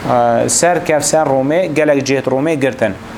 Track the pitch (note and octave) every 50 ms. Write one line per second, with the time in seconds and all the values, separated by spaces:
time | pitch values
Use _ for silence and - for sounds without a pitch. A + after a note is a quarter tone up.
0 | - C3 B2 B2 A#2+ A#2+ A#2 A#2 A#2+ B2+ - - - E3+ F3 E3 E3+ - D#3 D3
1 | C#3+ - - D#3 D#3 C#3+ C3+ C3+ C3 C#3 D#3 F3 F#3+ E3+ D3+ D3 D3+ D3+ D3 C#3
2 | B2+ A#2+ C#3 C3+ C3 C3+ B2+ C3+ C#3+ D#3+ E3 C#3 C3 C3 A2+ - A#2+ G#2+ F#2+ -
3 | - - -